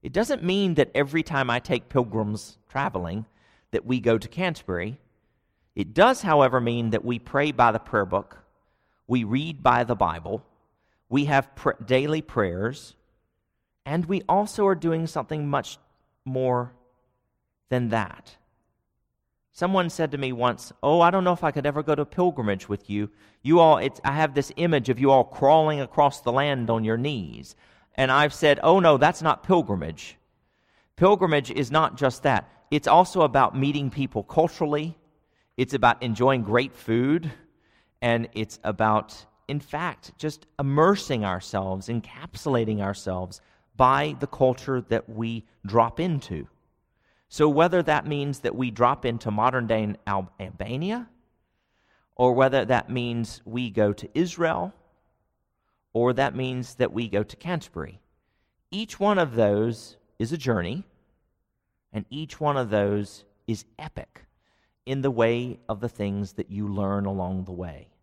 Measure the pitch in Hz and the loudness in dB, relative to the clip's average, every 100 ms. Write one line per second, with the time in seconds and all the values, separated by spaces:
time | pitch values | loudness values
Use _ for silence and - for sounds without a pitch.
0 | - 165 226 277 170 190 196 156 135 - | -4 -2 -2 -2 0 0 2 2 2 2
1 | 139 160 160 143 127 120 - 127 - 135 | 0 -2 -2 -2 -2 -2 -2 -4 -2 -2
2 | 120 110 104 104 - _ _ 135 139 95 | 0 -2 -4 -6 -10 _ _ -6 -4 -4
3 | 87 98 110 _ _ _ _ - 117 127 | -6 -8 -10 _ _ _ _ -6 -2 0
4 | 113 113 107 - 185 160 - 87 95 131 | 2 2 0 -6 -4 -6 -6 -6 -6 -10
5 | _ _ _ _ _ _ _ - 98 110 | _ _ _ _ _ _ _ -8 -4 4
6 | 220 254 202 151 131 127 120 120 113 107 | 4 4 2 6 6 4 0 -2 -2 -2
7 | 120 120 - 139 151 123 117 110 - 110 | -2 -6 -4 -2 -2 4 4 4 0 -2
8 | 95 101 - - _ _ _ _ _ _ | 0 -2 -4 -20 _ _ _ _ _ _
9 | - 123 107 127 160 147 127 123 120 110 | -2 -2 0 -2 -4 0 2 4 0 0
10 | 90 82 82 101 _ _ _ _ _ _ | 0 -2 -6 -10 _ _ _ _ _ _
11 | _ 131 143 139 - - 147 - 104 127 | _ -2 2 0 0 -4 -4 -4 0 0
12 | 147 156 151 123 98 87 110 143 - _ | 2 -4 -4 -2 -2 -2 -4 -6 -18 _
13 | _ _ _ _ _ _ _ _ - 156 | _ _ _ _ _ _ _ _ -6 -4
14 | 165 196 - 185 208 - 202 175 165 160 | -2 -4 0 0 0 0 2 2 0 -2
15 | 165 156 120 151 147 143 - - _ _ | -4 -6 -6 -6 -2 -4 -4 -16 _ _
16 | _ _ 131 127 127 123 123 - _ _ | _ _ -6 -2 0 0 -2 -12 _ _
17 | _ _ _ _ _ _ _ 127 120 113 | _ _ _ _ _ _ _ -2 0 -2
18 | 95 - - - _ _ _ _ _ _ | -4 -10 -20 -20 _ _ _ _ _ _
19 | _ _ _ _ _ - 175 190 170 - | _ _ _ _ _ -6 0 0 0 -2
20 | 160 139 135 120 123 117 - - 143 165 | -4 -2 -6 0 -2 -2 -12 -4 2 4
21 | 170 190 180 175 160 143 143 147 147 151 | 4 4 0 0 -2 -2 -2 -2 -2 -2
22 | 147 - 180 151 110 95 - 101 - 101 | -2 0 0 0 -2 -2 -4 -8 -4 -4
23 | 104 _ _ _ 127 170 165 139 127 - | -4 _ _ _ 4 8 8 6 2 -4
24 | - 143 156 139 135 - 170 151 117 117 | -4 0 0 0 -4 -2 0 2 0 2
25 | 135 135 117 - 135 160 156 147 131 - | 6 6 4 2 4 6 4 -2 -4 2
26 | 143 - 123 127 143 135 117 113 110 113 | 2 2 -2 0 0 -2 0 0 0 -2
27 | 139 135 80 57 - - _ _ _ - | -2 -4 -10 -14 -18 -20 _ _ _ -2
28 | 131 131 151 - 151 139 - 190 170 139 | 2 4 2 2 4 4 6 6 6 6
29 | 147 175 160 - - 180 120 98 78 82 | 4 2 -2 -2 2 2 2 -4 -4 -10
30 | - - _ _ _ _ _ _ _ - | -16 -20 _ _ _ _ _ _ _ 2
31 | 180 202 180 147 123 127 123 151 156 123 | 4 6 4 2 0 -6 0 2 0 0
32 | 139 - 143 110 - _ _ 147 - 160 | -2 0 0 0 -2 _ _ -2 4 6
33 | 180 185 151 135 120 131 139 147 139 147 | 6 2 2 4 2 2 -2 -2 -4 -4
34 | 131 110 98 - 165 - 156 147 156 160 | -6 -6 -2 0 0 0 -4 -2 -4 -12
35 | _ _ _ _ _ - 127 135 120 113 | _ _ _ _ _ -6 -4 2 2 2
36 | 123 107 127 131 101 120 135 - - 117 | -4 0 2 2 0 0 -2 -10 -2 0
37 | 131 160 165 - _ _ _ _ _ _ | 2 -2 -4 -14 _ _ _ _ _ _
38 | 120 117 117 104 110 - 95 98 110 107 | -2 -2 -4 -8 -10 -6 -8 0 2 2
39 | - - - _ - 143 - 151 170 - | -2 -16 -20 _ -8 -8 -6 -8 -8 -10
40 | - _ 156 - _ - 139 143 170 196 | -20 _ -10 -10 _ -6 -2 4 4 4
41 | - 127 104 92 - 101 95 95 95 117 | -2 -4 -2 -4 -4 -6 -4 -6 -6 -6
42 | - 120 160 - 156 127 110 107 98 101 | -6 -14 -14 -10 -2 -2 0 -2 -4 -6
43 | - 92 92 - _ _ _ - 127 135 | -6 -6 -8 -14 _ _ _ 2 4 4
44 | 151 131 139 - 131 123 - 131 - 117 | 0 -4 -10 0 0 2 -4 -4 -2 -4
45 | - 110 113 117 - _ 101 113 117 117 | -4 -8 -8 -8 -12 _ -2 2 2 0
46 | 180 151 - 85 - _ _ _ _ _ | -2 -4 -6 -10 -10 _ _ _ _ _
47 | _ _ _ - 151 147 175 180 170 147 | _ _ _ 0 2 4 4 2 2 0
48 | 139 147 143 135 - 117 127 104 120 117 | 0 -4 -4 -4 -6 -4 -6 2 2 2
49 | 127 117 117 104 120 127 117 110 107 101 | -4 -4 -4 0 0 0 0 0 -2 -6
50 | - 98 92 _ 95 - 104 127 180 233 | -4 -6 -6 _ -16 -12 -8 -6 -6 -8
51 | 233 _ _ _ _ _ _ _ _ _ | -10 _ _ _ _ _ _ _ _ _
52 | _ - 127 123 131 135 104 123 - 131 | _ 0 2 6 4 4 2 0 0 -4
53 | 120 117 113 - - 117 123 104 104 101 | -4 -4 -6 -10 -10 -6 -4 0 0 0
54 | - 143 175 165 165 170 180 - _ _ | -6 -2 -2 -2 -2 -2 -6 -12 _ _
55 | _ _ _ _ _ _ _ _ _ 113 | _ _ _ _ _ _ _ _ _ 0
56 | 120 123 139 127 127 127 123 - 127 107 | 0 2 -2 -2 -6 -6 -10 -4 -2 -2
57 | 117 98 104 - 165 175 - 87 71 95 | -4 -4 -4 -10 -8 -8 -8 -12 -12 -14
58 | _ _ _ _ _ _ _ 190 220 - | _ _ _ _ _ _ _ -10 -10 -2
59 | 202 202 156 117 104 104 113 117 - _ | 0 2 0 2 2 2 -2 -4 -12 _
60 | _ _ 113 160 131 110 85 147 - _ | _ _ -6 -4 -2 -2 -2 -8 -12 _
61 | _ _ _ _ _ _ _ _ _ 107 | _ _ _ _ _ _ _ _ _ -12
62 | - 139 156 - 151 143 120 104 101 104 | -10 -12 -12 -4 -2 -2 0 0 0 -2
63 | 104 - _ _ - 110 - - 156 - | -4 -12 _ _ -8 -8 -8 -18 -16 -14
64 | - - _ _ _ _ _ _ - 135 | -16 -20 _ _ _ _ _ _ -8 -2
65 | 135 120 113 117 123 - - 104 117 - | -2 2 2 2 -4 -12 -10 -8 -8 -6
66 | 101 98 98 - - 101 104 98 98 101 | -6 -4 -6 -8 -10 -8 -6 -4 -2 -2
67 | 98 98 90 95 92 90 87 69 - _ | -4 -4 -4 -6 -8 -10 -12 -14 -20 _